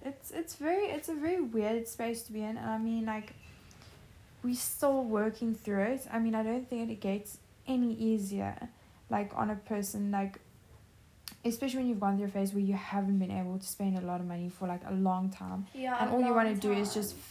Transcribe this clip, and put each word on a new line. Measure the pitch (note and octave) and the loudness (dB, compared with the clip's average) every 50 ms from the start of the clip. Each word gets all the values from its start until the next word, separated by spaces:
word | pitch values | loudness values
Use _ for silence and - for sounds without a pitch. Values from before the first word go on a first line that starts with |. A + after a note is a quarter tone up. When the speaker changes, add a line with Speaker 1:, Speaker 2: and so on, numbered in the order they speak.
| - | -8
Speaker 1:
it's, | C4+ C#4 - - - | -10 -10 -10 -12 -10
it's | - E4+ E4 - - | -8 -8 -8 -8 -8
very, | - C#4+ D#4+ F4+ G4 G#4 | -4 0 0 2 2 2
it's | - - D4+ - E4+ | 0 -2 -4 -4 -4
a | D#4+ | -4
very | D4 D4 E4 F#4 F#4 | -2 -2 0 0 0
weird | D4 A#3 A3+ A3 G#3 G#3+ A3+ A#3 A3+ | 0 0 0 0 0 2 0 0 -2
space | - - - A#3 A#3 A#3 A#3 | -4 -6 -4 -4 -4 -4 -4
to | - - | -6 -8
be | G#3+ G#3+ | -6 -6
in. | G#3+ G#3+ A3 | -4 -4 -4
And | A3+ A3 A3+ | -4 -4 -2
I | A3 A3 | -2 0
mean, | A3+ A3+ A3+ A3+ A3 | 0 0 0 0 0
like, | A3 G#3+ G#3+ G#3+ - - - - - - - - - - - - - - - - - - - - - - - | -2 -4 -4 -6 -10 -16 -20 -20 -20 -20 -20 -20 -20 -20 -20 -20 -20 -20 -20 -20 -20 -20 -20 -20 -20 -12 -4
we're | - B3 B3 | -2 -2 0
still | B3 - - - - D4 C#4 C4+ C4+ B3+ | 0 -2 -4 -2 2 2 4 4 4 2
working | A3+ A3 G#3 G#3+ A3 A3 - A#3 A3+ A3 | 2 2 2 2 2 0 0 0 -2 -2
through | A3 - G#3 G3+ G3 | -2 -2 0 2 2
it. | G3+ A3+ C4+ C4 - - | 2 2 0 -2 -4 -4
I | - A3+ | -2 0
mean, | A3+ A3+ A3 | 2 2 2
I | A3 | 2
don't | A3 A3 A#3 B3+ B3+ - | 2 0 0 -2 -2 -4
think | B3 A#3 A3+ A3+ | -4 -4 -4 -4
it | A3 G3 | -4 -4
gets | - G3 G3 G#3 G3+ - - - - - - - - | -2 0 0 -2 -2 -8 -14 -16 -20 -20 -20 -10 -4
any | - C4 B3 A#3+ A#3 A3 | 0 2 4 4 2 2
easier, | A3+ A3+ A3 A3 G#3 G3 G3 G3 G3 G3 G3 - - - - - - - - - - - - | 2 2 4 4 2 2 0 -2 -2 -2 -2 -4 -6 -10 -12 -14 -16 -20 -20 -20 -16 -6 0
like, | A3+ G#3+ G#3 G3+ - | 0 0 0 0 0
on | - A3+ G#3+ | 0 0 0
a | G#3+ | 0
person, | G3+ - - A3 G#3 G3+ G3 - G3+ G3+ G3+ | -4 -4 -4 -2 -2 -2 -2 -2 -2 0 2
like, | G3+ G3 G3 G3 G3 - - - - - - - - - - - - - - - - - - - - - - | 2 2 0 0 -4 -8 -18 -20 -20 -20 -20 -20 -20 -20 -20 -20 -20 -20 -20 -20 -20 -18 -16 -16 -10 -4 -2
especially | A#3 A3+ - C#4 C4 B3 C4 | -2 0 0 0 -2 0 0
when | B3+ B3 | 2 2
you've | A3+ G3 | 2 2
gone | G3+ G3 G3 | 4 4 4
through | G3 G3+ | 4 2
a | G3 | 0
phase | G3 G3 G3 G3 G3+ | 0 0 0 2 2
where | G3+ | 2
you | G3 G3 G3 | 2 2 2
haven't | F#3+ - - G3 G3+ G3 G3 G3+ F#3+ | 0 -2 -2 -2 0 2 4 4 4
been | F#3 F3+ | 2 2
able | G3 F#3 F3+ F3+ F#3 F#3+ | 0 -2 -2 -2 -4 -4
to | F#3+ | -4
spend | - - - G3+ G3 F#3 F3+ | -6 -4 -2 0 0 0 0
a | |
lot | F3+ F3 F3+ F3+ | 0 -2 -2 -2
of | F3+ | -2
money | F3 F3 F3 F3 F3 | -4 -4 -4 -4 -6
for, | F3+ - F#3+ F3+ | -6 -4 -4 -4
like, | F3+ F3+ - | -4 -4 -4
a | - | -2
long | F#3+ F#3+ F#3+ F#3 F#3 F#3 F#3+ F#3+ | 0 2 4 4 4 4 2 0
time. | F#3+ - F#3 F#3 F#3 F#3+ G3 - - | -2 -4 -8 -6 -4 -6 -6 -6 -8
Speaker 2:
Yeah, | C4 C4 B3+ B3 A#3+ | -6 -4 -2 0 2
Speaker 1:
And | A3 G#3+ | 2 2
Speaker 2:
a | |
Speaker 1:
all | A#3+ B3 | 4 4
you | B3 A#3+ A3+ | 4 6 6
wanna | A3+ A3+ A3 | 6 6 4
Speaker 2:
long | G#3 G3 | 2 2
Speaker 1:
do | G3+ G#3 | 4 4
is | G3+ G3+ G#3 G3+ | 4 4 2 0
Speaker 2:
time. | - G#3+ | 0 -2
Speaker 1:
just | G3+ - - - - - | -2 -4 -6 -10 -12 -8